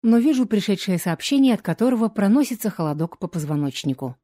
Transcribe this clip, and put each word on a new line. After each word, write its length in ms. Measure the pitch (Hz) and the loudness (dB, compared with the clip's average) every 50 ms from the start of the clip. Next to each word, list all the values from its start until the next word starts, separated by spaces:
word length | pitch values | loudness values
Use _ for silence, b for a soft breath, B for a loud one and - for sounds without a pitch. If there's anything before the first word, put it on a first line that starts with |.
но 160 | - 226 226 | 4 4 4
вижу 280 | 233 233 311 302 254 254 | 4 4 2 2 2 0
пришедшее 520 | 202 220 208 180 - 196 180 - - 185 | 0 0 -2 0 0 -2 -2 -2 -2 -2
сообщение, 560 | 170 - 180 165 - - - 285 277 269 262 226 | -2 -2 -4 -4 -4 -2 0 2 4 4 4 4
от 80 | - | 0
которого 480 | _ - 165 - 226 254 269 220 226 214 | _ -4 -2 0 0 0 2 2 0 -2
проносится 600 | 214 - 202 196 220 285 285 - 254 - - 220 | 0 0 2 4 4 4 2 0 -4 -6 -6 -6
холодок 500 | - - 165 151 147 151 160 170 - _ | -4 -2 -4 -4 -2 -2 -4 -6 -6 _
по 80 | - | -10
позвоночнику. 880 | 175 - 170 151 147 156 147 147 139 - - - 143 131 - 135 127 127 _ | -8 -6 -6 -4 -4 -2 -2 -2 -4 -6 -6 -4 -6 -4 -4 -6 -10 -10 _